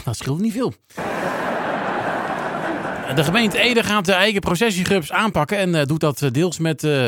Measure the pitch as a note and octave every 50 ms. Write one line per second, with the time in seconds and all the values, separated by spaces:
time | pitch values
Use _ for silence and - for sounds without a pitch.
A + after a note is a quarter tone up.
0 | - C3 A2+ - - C3 C#3+ E3+ G#3+ A3+ F#3 B3+ B3 E3 G#2+ - _ _ - -
1 | - - - - - - - - - - - - - - - - - - - -
2 | - - - - - - - - - - - - - - - - - - - -
3 | - - C3 D3 C#3+ D#3+ F3 A#3+ A#3 G3+ E3 E3 G#3+ B3 A#3+ A#3 G3 F#3 G#3 G#3
4 | F3 F#3 G3 F3+ F#3+ A3 G#3 G3 - - F3 D#3+ A#3 A#3 F#3+ F3+ F3+ E3 G3 F#3+
5 | D3 - - F#3 G#3+ G#3+ D#3 E3 D3+ - G#3 G3+ F#3+ F3+ E3+ D#3 C#3+ C3 D#3+ D#3
6 | E3 D3+ C3+ - C#3+ C3+ A#2 C#3+ F3 F3+ D3 - D#3+ D#3+ D#3 - - D3+ D3 C3+
7 | B2